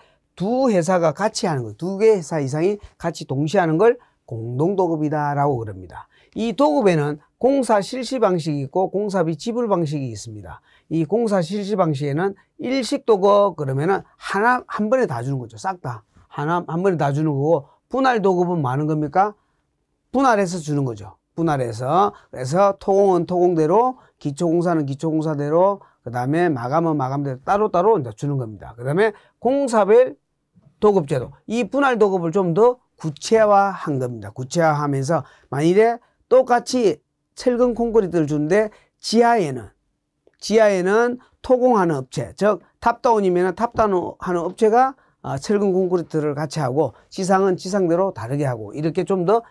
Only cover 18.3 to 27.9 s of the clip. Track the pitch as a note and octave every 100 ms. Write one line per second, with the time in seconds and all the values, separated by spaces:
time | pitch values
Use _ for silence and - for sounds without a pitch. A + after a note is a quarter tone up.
18.3 | F3+ F3 F3 C3 C3+ D3+ D#3 D3+ F3+ G#3
19.3 | G#3 _ _ _ _ _ _ _ B3 C4+
20.3 | G#3+ F#3+ F3+ D3+ C#3+ C3+ G#2+ G2 - _
21.3 | - E3 C#3+ A#2+ A2 B2+ E3+ G3+ - _
22.3 | B2 B2+ E3+ G3+ G3 - G3 G3 F3+ D#3+
23.3 | F3+ F3+ E3 D#3 G3 B3+ B3+ _ _ D3
24.3 | C#3+ F3 E3+ E3+ D#3+ C#3+ C#3 D#3+ D#3 D#3
25.3 | D3 D3 E3 F#3+ G3 - _ - A#2+ B2+
26.3 | D#3 F3 C3+ A#2+ D#3 E3 D3+ B2+ C#3 C#3
27.3 | B2+ - G3+ G#3+ F3 F#3+